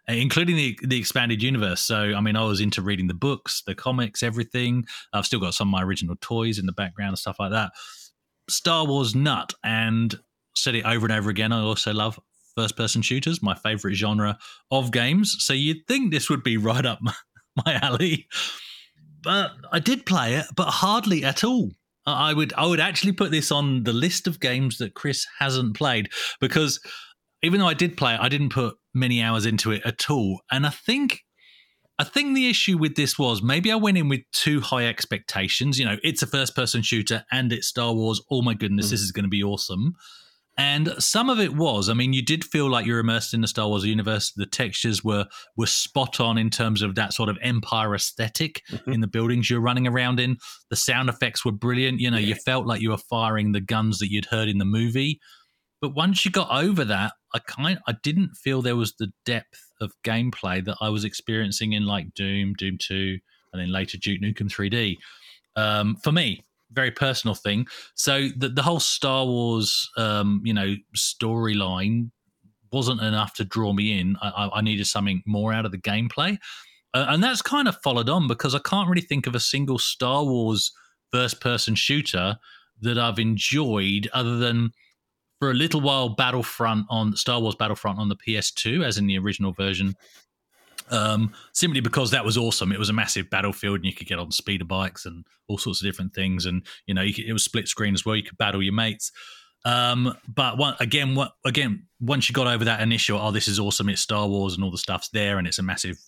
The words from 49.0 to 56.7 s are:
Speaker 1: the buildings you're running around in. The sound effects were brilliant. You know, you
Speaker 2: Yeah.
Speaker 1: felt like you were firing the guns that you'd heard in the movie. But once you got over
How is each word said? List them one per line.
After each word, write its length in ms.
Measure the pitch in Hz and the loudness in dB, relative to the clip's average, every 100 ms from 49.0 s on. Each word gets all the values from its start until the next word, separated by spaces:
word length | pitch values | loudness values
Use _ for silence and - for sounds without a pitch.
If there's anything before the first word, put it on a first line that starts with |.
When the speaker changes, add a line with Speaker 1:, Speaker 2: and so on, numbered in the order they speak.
Speaker 1:
the 60 | 107 | 0
buildings 420 | 113 117 123 113 | 0 0 2 2
you're 120 | 120 | 2
running 260 | 120 127 127 | 2 2 2
around 320 | 123 123 123 | 2 2 2
in. 180 | 123 123 - - _ | 0 -2 -6 -20 _
The 60 | 110 | -2
sound 320 | - 123 127 | 0 2 0
effects 360 | 113 120 - 123 | 0 -2 0 -2
were 80 | |
brilliant. 480 | 104 120 123 131 127 | -2 0 2 0 0
You 100 | 123 | 2
know, 60 | 117 | 2
you 120 | 104 104 | 2 0
Speaker 2:
Yeah. 60 | - | 0
Speaker 1:
felt 220 | 131 117 | 0 0
like 140 | 107 | 0
you 80 | 110 | 0
were 60 | 104 | -2
firing 560 | - 117 113 110 107 | -2 0 0 2 2
the 80 | 104 | 0
guns 380 | 98 113 110 95 | 0 0 2 0
that 120 | 101 | 0
you'd 140 | 104 101 | -2 0
heard 240 | 113 107 | 0 0
in 80 | 101 | 2
the 80 | 98 | 2
movie. 560 | 107 117 127 143 147 - - _ _ _ _ | 2 2 2 0 -4 -12 -20 _ _ _ _
But 160 | 147 139 | -4 0
once 300 | 175 185 202 | 2 2 0
you 60 | |
got 200 | 190 160 | 0 0
over 320 | 127 180 | 0 2